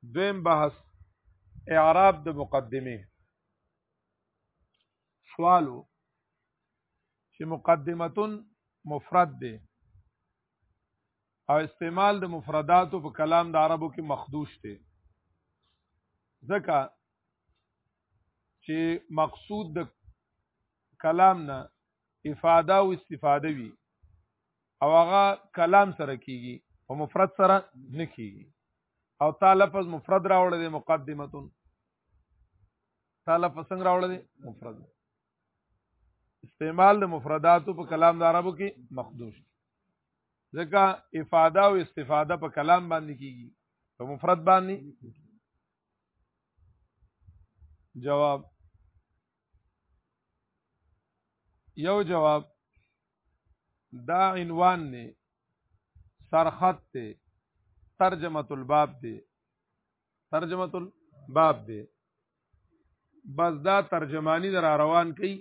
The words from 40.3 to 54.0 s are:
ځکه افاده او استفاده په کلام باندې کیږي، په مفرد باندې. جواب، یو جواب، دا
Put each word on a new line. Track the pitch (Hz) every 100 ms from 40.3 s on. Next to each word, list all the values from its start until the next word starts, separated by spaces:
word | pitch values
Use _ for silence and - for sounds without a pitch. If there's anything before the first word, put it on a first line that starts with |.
| _ _ 143
ځکه | 170 196 196 185 _ 160
افاده | 151 170 160 165 202
او | 196
استفاده | 160 - 135 151 151 170
په | 156 135
کلام | 147 180 175
باندې | 165 156 139
کیږي، | 135 123 120 _ _ _ _ _
په | 123
مفرد | 139 170 180 165
باندې. | 190 185 196 139 - 123 - _ _ _ _ _ _ _ _ _ _ _ _ _ _ _ _ _ _ _ _ _ - _ _ _ _ _ 131
جواب، | 127 143 147 139 - _ _ _ _ _ _ _ _ _ _ _ _ _ _ _ _ _ _ _ _ _ _ _ _ _ _ _ _ _ _ _ _ -
یو | 156 202
جواب، | 180 175 151 151 147 _ _ _ _ _ _ _ _ _ _ _ _ _ _
دا | 127